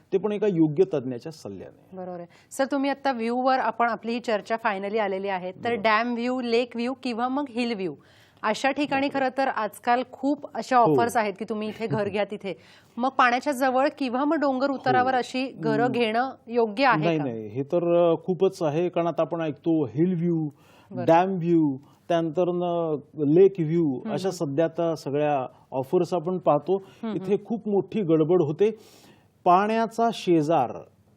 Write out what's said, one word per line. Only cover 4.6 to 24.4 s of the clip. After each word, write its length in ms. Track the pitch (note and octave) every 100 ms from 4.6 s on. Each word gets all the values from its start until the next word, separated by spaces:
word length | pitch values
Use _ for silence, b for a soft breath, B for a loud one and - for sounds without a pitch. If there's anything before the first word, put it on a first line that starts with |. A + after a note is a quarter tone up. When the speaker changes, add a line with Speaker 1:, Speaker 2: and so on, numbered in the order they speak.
| A#3 G3 G3+ A3
Speaker 2:
आलेली 300 | G3+ F#3+ G3
आहे, 240 | F#3 F3+
तर 80 | F#3
Speaker 1:
बरोबर. 220 | A#3 A#3
Speaker 2:
डॅम 320 | G#3+ G#3+ A#3+
व्ह्यू, 280 | A#3 A#3+ B3+
लेक 340 | A#3+ A#3 B3 A#3
व्ह्यू 180 | A#3+ C4
किंवा 240 | B3+ A3+ B3
मग 180 | C4+ C#4+
हिल 240 | A3+ A#3+
व्ह्यू 220 | G#3+ F#3 C#3 b b b b
अशा 280 | G#3+ G#3+ C4+
ठिकाणी 360 | C#4 D4 C4+ C#4
Speaker 1:
बरोबर. 180 | C#4 C4
Speaker 2:
खरं 120 | C4
तर 100 | C4
आजकाल 560 | - G#3+ - - A#3+ B3+
खूप 420 | - C4+ C#4+ -
अशा 240 | - - B3+
Speaker 1:
हो. 140 | A#3
Speaker 2:
ऑफर्स 260 | A3+ A#3 A#3+
आहेत 160 | G#3 G3
की 60 | A3+
तुम्ही 180 | A3 G#3+
इथे 200 | G#3 A3+
घर 220 | A3+ G3+
घ्या 160 | G3+ G3+
तिथे. 220 | G#3 G3 E3 b b b -
मग 120 | B3+
पाण्याच्या 440 | C4 B3+ B3 D4
जवळ 340 | B3+ C4 B3+ C#4+ -
किंवा 280 | C4+ B3 D4
मग 100 | D#4+
डोंगर 340 | C#4+ B3+ C#4
उतारावर 440 | B3+ C4 B3+ B3
Speaker 1:
हो. 40 | B3+
Speaker 2:
अशी 300 | A#3+ C4 C4
घरं 360 | - D#3+ -
Speaker 1:
हम्म. 100 | B3
Speaker 2:
घेणं 360 | A3+ A3+ A3+ C4 - -
योग्य 380 | A#3 A3+ G3+ C4+
आहे 200 | D#3+ E3
Speaker 1:
नाही, 120 | D#3+
Speaker 2:
का? 60 |
Speaker 1:
नाही, 240 | C#3 A2+ G#2+
हे 160 | A#2
तर, 500 | C#3 F3 E3+ E3+ E3+
अ, 120 | E3 F3
खूपच 380 | E3+ F#3+ F#3+
आहे. 260 | D#3 D3+ F3
कारण 180 | F3 E3+
आता 140 | E3
आपण 200 | D#3 E3+
ऐकतो 440 | D#3+ - E3+ D#3+ C#3
हिल 280 | C#3 F3+
व्ह्यू, 360 | F3+ F3 E3 D3+ - b b b
Speaker 2:
बरं. 140 | F#3 E3+
Speaker 1:
डॅम 300 | E3 F#3+ F#3+
व्ह्यू, 420 | E3 E3+ D3+ C3 - b -
त्यानंतर 360 | E3+ E3 D#3 F3+
न 480 | F3 F3 E3+ E3 D3+ - D#3 C#3+
लेक 200 | E3 F#3+ G3
व्ह्यू, 260 | D3+ E3+ D#3
Speaker 2:
हम्म, 280 | B2+ -
Speaker 1:
अशा 160 | G3 F#3+
Speaker 2:
हम्म. 160 | F3+